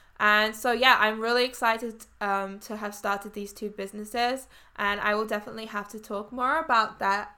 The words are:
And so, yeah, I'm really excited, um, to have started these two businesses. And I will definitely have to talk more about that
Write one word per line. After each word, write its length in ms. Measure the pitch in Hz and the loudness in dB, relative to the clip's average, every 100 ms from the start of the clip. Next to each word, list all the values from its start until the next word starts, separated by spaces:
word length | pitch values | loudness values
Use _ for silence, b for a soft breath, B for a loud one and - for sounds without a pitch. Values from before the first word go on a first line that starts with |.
| b - | b 0
And 340 | 208 208 220 | 6 6 4
so, 200 | 220 254 | 0 0
yeah, 240 | 233 254 233 | 4 6 6
I'm 220 | 214 220 | 4 2
really 240 | 226 240 254 | 0 2 0
excited, 600 | 254 233 226 233 220 - _ | 0 0 0 -4 -10 -18 _
um, 400 | 208 196 196 196 | -2 -2 -2 -8
to 160 | - 214 | -12 -8
have 180 | 208 | -8
started 400 | 208 208 202 208 | -4 -2 -2 -4
these 200 | 208 202 | -10 -12
two 160 | - 208 | -8 -10
businesses. 800 | 202 196 208 214 240 240 262 - B B - | -8 -10 -10 -6 -2 0 -2 -8 B B -4
And 240 | 202 202 | -2 0
I 160 | 208 208 | 0 0
will 100 | 220 | 0
definitely 420 | 214 208 220 220 | -4 -6 -12 -10
have 200 | 208 202 | -10 -10
to 100 | 220 | -14
talk 320 | - 202 208 | -8 -8 -8
more 280 | 247 254 311 | -2 0 0
about 400 | 320 233 214 - | 2 2 2 0
that 360 | 196 202 - | 0 0 -2